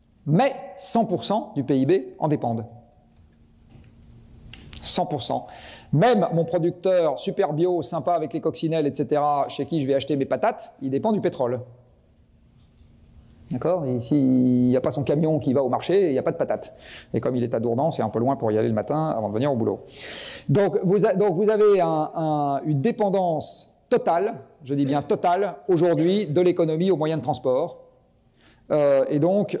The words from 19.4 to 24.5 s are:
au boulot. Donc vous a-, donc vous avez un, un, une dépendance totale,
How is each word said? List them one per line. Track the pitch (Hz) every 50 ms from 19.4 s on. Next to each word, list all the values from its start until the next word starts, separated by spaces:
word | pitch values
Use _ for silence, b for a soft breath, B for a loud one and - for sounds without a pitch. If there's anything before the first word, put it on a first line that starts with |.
| 135 147
au | 139
boulot. | 117 113 107 98 - - B B B B B B B B B B B B B
Donc | 139 208 202 180 151 -
vous | 190 170 196 208 180
a-, | 226 185
donc | 190 208 208 165
vous | 170 214 202
avez | 220 202 214 208 202 185
un, | 170 165 160 156 156 - -
un, | 165 160 156 151 147 147 143 139 135 -
une | 156 151 139
dépendance | 135 233 233 226 214 196 185 196 185 175 160 147 - - - - - _ _ _ _ _
totale, | 247 233 240 190 165 170 190 220 233 - - -